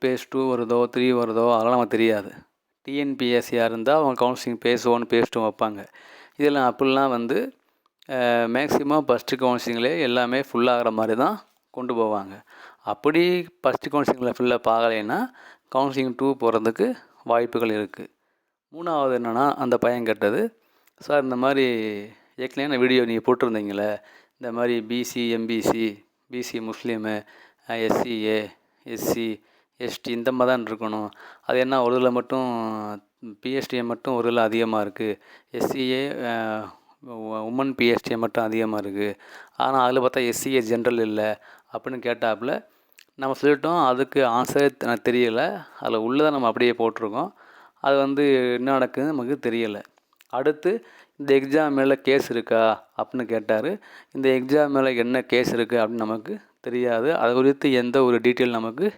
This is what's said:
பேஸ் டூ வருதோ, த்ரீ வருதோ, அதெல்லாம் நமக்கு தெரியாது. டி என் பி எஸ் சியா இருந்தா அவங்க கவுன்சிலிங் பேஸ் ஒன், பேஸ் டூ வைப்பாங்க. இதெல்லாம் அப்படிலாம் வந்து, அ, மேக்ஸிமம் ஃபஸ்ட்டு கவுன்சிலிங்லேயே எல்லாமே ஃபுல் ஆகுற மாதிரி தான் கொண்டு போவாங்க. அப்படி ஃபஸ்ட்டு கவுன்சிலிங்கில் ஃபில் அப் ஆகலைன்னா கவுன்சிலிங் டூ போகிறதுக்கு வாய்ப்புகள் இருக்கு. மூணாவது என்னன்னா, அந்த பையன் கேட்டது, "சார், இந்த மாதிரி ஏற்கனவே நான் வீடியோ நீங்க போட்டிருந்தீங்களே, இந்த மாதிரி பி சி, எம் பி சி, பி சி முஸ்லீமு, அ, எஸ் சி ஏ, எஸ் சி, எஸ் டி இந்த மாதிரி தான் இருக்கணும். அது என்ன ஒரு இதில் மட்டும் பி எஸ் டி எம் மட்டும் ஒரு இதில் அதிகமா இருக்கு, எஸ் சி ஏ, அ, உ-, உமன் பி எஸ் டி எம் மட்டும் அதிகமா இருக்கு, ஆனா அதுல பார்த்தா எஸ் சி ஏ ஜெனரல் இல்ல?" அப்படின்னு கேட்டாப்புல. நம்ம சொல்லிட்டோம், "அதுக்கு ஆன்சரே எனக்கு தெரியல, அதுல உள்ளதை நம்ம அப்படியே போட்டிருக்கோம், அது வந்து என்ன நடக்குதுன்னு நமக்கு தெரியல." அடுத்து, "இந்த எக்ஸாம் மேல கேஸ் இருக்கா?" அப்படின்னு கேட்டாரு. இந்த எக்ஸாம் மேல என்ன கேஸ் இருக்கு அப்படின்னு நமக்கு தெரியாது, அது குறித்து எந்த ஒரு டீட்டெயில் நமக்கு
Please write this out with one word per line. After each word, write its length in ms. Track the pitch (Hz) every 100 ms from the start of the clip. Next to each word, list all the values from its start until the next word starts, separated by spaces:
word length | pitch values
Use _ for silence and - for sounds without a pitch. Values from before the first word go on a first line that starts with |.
| 131
பேஸ் 200 | 127 -
டூ 260 | 135 131 120
வருதோ, 420 | 117 120 120 123
த்ரீ 40 |
வருதோ, 520 | 123 123 117 113 120
அதெல்லாம் 100 | 117
நமக்கு 340 | 117 123 110 113
தெரியாது. 360 | 113 107 98 - - _ _ _
டி 140 | - 139
என் 200 | 143 127
பி 140 | 123
எஸ் 260 | 120 - 120
சியா 100 | 113
இருந்தா 300 | 113 113 156
அவங்க 300 | 143 123 123
கவுன்சிலிங் 320 | 123 123 117 120
பேஸ் 220 | 120 120
ஒன், 180 | 117 117
பேஸ் 160 | 117 117
டூ 120 | 117
வைப்பாங்க. 460 | 110 - 110 101 104 - - - - -
இதெல்லாம் 400 | 147 143 123 -
அப்படிலாம் 340 | 135 135 139
வந்து, 440 | 120 117 180 269 - _ _ _ _ -
அ, 60 | 131 120 120 117
மேக்ஸிமம் 560 | 123 147 - 143 151 139
ஃபஸ்ட்டு 280 | 120 - 127
கவுன்சிலிங்லேயே 640 | 127 120 - 117 123 165
எல்லாமே 400 | 131 123 120 131 135
ஃபுல் 160 | 120 123
ஆகுற 240 | 123 117
மாதிரி 260 | 110 110 113
தான் 240 | 160 214 - _ _
கொண்டு 240 | 127 123
போவாங்க. 480 | 117 110 104 98 98 - - - -
அப்படி 640 | 107 104 147 165 175 180 165 _
ஃபஸ்ட்டு 280 | 135 - 143
கவுன்சிலிங்கில் 420 | 147 135 127 123 -
ஃபில் 140 | 123
அப் 160 | 120 113
ஆகலைன்னா 560 | 113 117 110 104 170 190 - - - _ 131
கவுன்சிலிங் 380 | 139 135 131 120
டூ 180 | 135 131
போகிறதுக்கு 560 | 113 110 110 110 233 240 - _
வாய்ப்புகள் 460 | 117 117 120 117 113
இருக்கு. 400 | 107 101 - 92 _ _ _ _ _ _
மூணாவது 440 | 151 175 156 135 123
என்னன்னா, 360 | 120 117 143
அந்த 240 | - 123 120
பையன் 280 | 117 123 113
கேட்டது, 540 | 110 101 135 226 - _ _ _ _
"சார், 260 | - 147
இந்த 120 | 131 123
மாதிரி 300 | 131 139 127 117 107 104 104 - _ -
ஏற்கனவே 380 | 131 139 147
நான் 80 | 127
வீடியோ 240 | 127 127 117
நீங்க 280 | 113 127
போட்டிருந்தீங்களே, 640 | 123 123 107 104 101 104 104 - - _ _
இந்த 140 | 123
மாதிரி 300 | 117 120 117
பி 220 | 110 120
சி, 260 | 120 123 117
எம் 160 | 113 113
பி 160 | 113
சி, 440 | 113 113 110 104 _ _ _
பி 120 | 123
சி 180 | 120 117
முஸ்லீமு, 640 | 110 110 120 110 107 107 - - - _ -
அ, 80 | 117
எஸ் 240 | 110 113
சி 240 | 120 110 107
ஏ, 240 | 107 101 - _ _
எஸ் 280 | - 113 -
சி, 320 | 117 113 104 _ _ _ -
எஸ் 240 | 120 -
டி 100 | 120
இந்த 200 | 117 120
மாதிரி 320 | 127 123 127
தான் 20 | 110
இருக்கணும். 440 | 110 110 107 107 - - -
அது 180 | - 127
என்ன 220 | 127 135
ஒரு 120 | 120 127
இதில் 140 | 127
மட்டும் 340 | 123 120 131 127 117 113 110 104 104 - _ 117 101
பி 120 | 127
எஸ் 160 | 135 -
டி 100 | 127
எம் 100 | 117
மட்டும் 280 | 117 135 123
ஒரு 120 | 117
இதில் 160 | 120
அதிகமா 380 | 113 113 113 110
இருக்கு, 380 | 101 - 110 101 _ - _
எஸ் 200 | 123 -
சி 200 | 139 127
ஏ, 340 | 131 143 -
அ, 400 | 120 113 110 107 98 - _ _ 131
உ-, 280 | 113 110
உமன் 400 | 110 110 127 135
பி 140 | 127 120
எஸ் 140 | 113
டி 100 | -
எம் 80 | 117
மட்டும் 240 | 113 120
அதிகமா 340 | 110 113 110 107
இருக்கு, 400 | 98 98 104 98 - - - -
ஆனா 280 | 127 135
அதுல 240 | 123 131 127
பார்த்தா 200 | 135 120
எஸ் 140 | 110
சி 120 | 135
ஏ 60 | 131
ஜெனரல் 420 | 110 117 120 117
இல்ல?" 420 | 110 107 107 104 - - _
அப்படின்னு 220 | 113 131 127
கேட்டாப்புல. 680 | 120 117 120 104 127 220 - _ _ _ _ -
நம்ம 200 | 135 131
சொல்லிட்டோம், 440 | 143 143 156 175 131
"அதுக்கு 400 | 127 135 139 127
ஆன்சரே 440 | 117 127 143 143 -
எனக்கு 320 | 120 117 -
தெரியல, 540 | 120 120 113 165 196 - -
அதுல 220 | 120 113
உள்ளதை 300 | 113 139 156
நம்ம 160 | 143 117
அப்படியே 240 | 117 123
போட்டிருக்கோம், 600 | 117 113 - 110 117 185 - - - - _
அது 160 | 139 139
வந்து 560 | 139 139 143 131 123
என்ன 240 | 123 131 135
நடக்குதுன்னு 280 | 127 127 147
நமக்கு 440 | 147 120 143 123
தெரியல." 340 | 117 113 104 - _ _ _ _
அடுத்து, 560 | 123 143 147 180 226 - - _ -
"இந்த 160 | 143 135
எக்ஸாம் 360 | 135 151 151
மேல 240 | 135 135 135
கேஸ் 360 | 131 139 -
இருக்கா?" 600 | 117 117 113 113 107 - -
அப்படின்னு 260 | 110 127
கேட்டாரு. 560 | 113 113 104 107 143 208 - - -
இந்த 180 | 139 135
எக்ஸாம் 400 | 131 127 147 147
மேல 220 | 139 131
என்ன 300 | 120 117 127
கேஸ் 320 | 120 120 120
இருக்கு 240 | 117 110 120
அப்படின்னு 260 | 110 117 110
நமக்கு 340 | 110 - 214 - _
தெரியாது, 560 | 123 123 123 113 135 -
அது 180 | 117
குறித்து 380 | 123 135 139 143
எந்த 320 | 127 120 135
ஒரு 140 | 127 120
டீட்டெயில் 320 | 120 123 127
நமக்கு 440 | 117 113 123 208